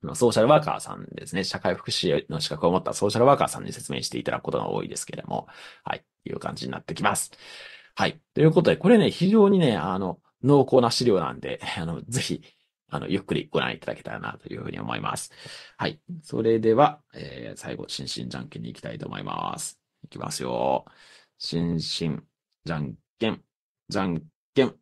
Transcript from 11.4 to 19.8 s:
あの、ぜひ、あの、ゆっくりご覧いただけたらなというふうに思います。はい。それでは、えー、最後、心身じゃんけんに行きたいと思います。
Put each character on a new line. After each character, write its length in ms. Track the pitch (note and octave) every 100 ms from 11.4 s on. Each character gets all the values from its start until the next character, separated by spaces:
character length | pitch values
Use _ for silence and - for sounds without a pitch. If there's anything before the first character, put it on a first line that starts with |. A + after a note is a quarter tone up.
| C2+ - - -
あ 80 | E2
の、 180 | D#2+
ぜ 180 | - A#2+
ひ、 220 | - F2 - _ _ _ _
あ 100 | D2+
の、 80 | G#1
ゆ 80 | F#2+
っ 40 |
く 100 | -
り 160 | D#2 -
ご 80 | -
覧 140 | B1+
い 60 | A1
た 80 | -
だ 80 | -
け 80 |
た 80 | -
ら 80 | G#1+
な 180 | G#1+ -
と 160 | -
い 40 | -
う 40 |
ふ 60 | -
う 40 |
に 80 | G1+
思 160 | G#1+ A#1
い 60 |
ま 160 | G#1 -
す。 140 | - - - - - _
は 100 | F3
い。 120 | D#3 _ E3+
そ 220 | - A#2+
れ 160 | A2+ A2+
で 160 | A2+ A2+
は、 260 | D3 - _ -
え 380 | - C2 A#1 G1+
ー、 40 |
最 160 | - A#1
後、 100 | -
心 180 | - C2
身 240 | - B1
じ 80 | C2
ゃ 40 |
ん 60 | B1
け 120 | -
ん 20 |
に 60 | A1+
行 100 | -
き 40 |
た 120 | A#1+
い 60 | A1+
と 80 | -
思 100 | G1+
い 60 |
ま 340 | G1+ G1+ G1+ G1+
す。 220 | - -